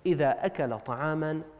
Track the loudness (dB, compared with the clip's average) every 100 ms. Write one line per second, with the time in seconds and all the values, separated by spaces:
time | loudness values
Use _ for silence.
0 | 0 4 4 2 0 0 -2 -2 -4 -4
1 | -2 0 0 -2 -6 -6